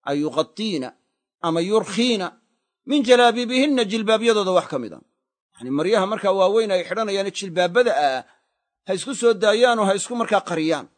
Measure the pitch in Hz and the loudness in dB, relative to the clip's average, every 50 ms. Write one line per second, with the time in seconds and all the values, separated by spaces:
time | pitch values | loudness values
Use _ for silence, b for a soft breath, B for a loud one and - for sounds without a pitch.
0 | _ 139 143 147 147 151 - 156 151 - _ - 220 220 185 147 127 120 _ _ | _ -4 -4 -4 -4 -2 -2 -4 -4 -4 _ -8 -6 -6 -4 -6 -8 -10 _ _
1 | _ _ _ _ _ _ _ _ - 165 165 165 170 190 214 220 196 208 196 220 | _ _ _ _ _ _ _ _ -4 -2 0 0 0 2 0 0 0 -2 -2 0
2 | 233 254 233 202 180 170 - _ _ _ _ _ _ _ _ _ _ - 294 294 | 0 0 0 -2 -2 -8 -10 _ _ _ _ _ _ _ _ _ _ -2 0 0
3 | 233 233 247 240 240 240 214 240 247 226 254 254 269 302 277 254 233 190 214 226 | 4 6 6 6 6 4 4 2 -4 0 0 0 2 2 2 0 0 -2 -2 -2
4 | 214 214 220 214 226 233 220 208 196 185 180 175 - - 156 131 117 101 78 - | 0 0 0 2 2 2 2 2 0 2 2 0 0 0 -8 -8 -8 -8 -14 -18
5 | _ _ _ _ _ _ _ _ _ _ _ _ 117 127 135 143 160 185 220 214 | _ _ _ _ _ _ _ _ _ _ _ _ -8 -6 -4 -2 0 0 0 0
6 | 185 196 196 - 202 196 190 196 185 185 202 226 226 208 190 185 170 - 180 220 | 0 -2 -4 -2 -2 0 2 2 2 2 2 0 0 0 -2 -2 -2 -4 -6 -4
7 | 220 208 196 196 196 196 190 - 196 190 160 180 180 175 175 240 247 233 151 139 | -4 -4 -4 -4 -4 -4 -6 -8 -10 -6 -2 -2 -2 2 2 2 2 2 2 2
8 | 147 139 131 131 - b b b b b _ _ _ _ _ _ _ - 196 185 | 0 0 0 -2 -8 b b b b b _ _ _ _ _ _ _ -6 -6 -6
9 | - 254 269 - 233 233 226 185 214 214 214 233 247 247 233 220 208 196 196 196 | -6 -8 -6 0 2 2 2 4 2 2 4 4 4 4 4 2 2 0 0 -2
10 | - - 240 233 226 - 214 196 - - 175 160 156 160 160 143 131 - _ | -4 -6 -4 -4 -2 0 0 0 0 -2 -4 -2 -2 -2 -2 -4 -6 -14 _